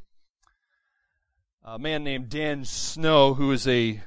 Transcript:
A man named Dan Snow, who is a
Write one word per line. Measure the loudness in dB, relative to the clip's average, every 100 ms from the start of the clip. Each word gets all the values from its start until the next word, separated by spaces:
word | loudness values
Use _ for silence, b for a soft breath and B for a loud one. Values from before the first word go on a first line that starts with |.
| -20 _ _ _ _ _ _ _ _ _ _ _ _ _ _ _
A | -16 -10
man | -6 -6
named | -4 -6 -6
Dan | -6 -4 -6
Snow, | -6 -6 -8 -2 4 6 6
who | 4 2
is | 2 2
a | 2 2 -4